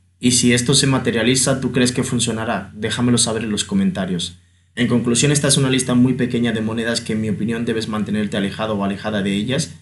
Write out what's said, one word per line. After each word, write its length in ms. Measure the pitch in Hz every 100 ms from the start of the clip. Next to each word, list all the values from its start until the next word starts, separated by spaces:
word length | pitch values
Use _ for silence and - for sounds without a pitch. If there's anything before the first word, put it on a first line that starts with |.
| _ _
Y 140 | 123
si 200 | 123 123
esto 220 | 120 123
se 140 | 135 139
materializa, 720 | 131 123 113 117 131 143 127
¿tú 100 | 127
crees 220 | 131 123
que 100 | -
funcionará? 720 | - 123 117 110 113 101 92
Déjamelo 440 | 107 110 101 123 120
saber 260 | 117 110
en 60 | 113
los 120 | 104
comentarios. 760 | - 98 98 95 92 87 - - _ _ _
En 140 | - 120
conclusión, 420 | 120 120 117 143
esta 160 | 143 139
es 100 | 139
una 140 | 131
lista 240 | 131 117
muy 200 | 123 127
pequeña 360 | 123 120 117 117
de 120 | 110
monedas 380 | 107 113 117 113
que 120 | -
en 80 | 110
mi 80 | 110
opinión 360 | 101 107 117
debes 220 | 120 110 107
mantenerte 500 | 107 95 107 104 110
alejado 380 | 98 98 110
o 100 | 104
alejada 380 | 98 98 107 104
de 120 | 98
ellas 420 | 101 117 139 - -